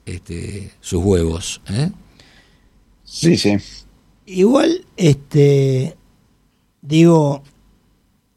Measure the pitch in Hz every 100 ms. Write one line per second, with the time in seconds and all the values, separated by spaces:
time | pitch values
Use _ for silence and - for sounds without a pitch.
0 | - 90 - 87 87 98 98 - - 92
1 | 95 92 82 82 - - - 98 165 -
2 | _ _ _ _ _ _ _ _ _ _
3 | _ - 165 104 104 101 - - - _
4 | _ _ - 185 196 285 349 359 - -
5 | 170 143 - 151 143 143 135 131 135 -
6 | _ _ _ _ _ _ _ _ 139 156
7 | 170 165 147 143 - _ _ _ _ _
8 | _ _ _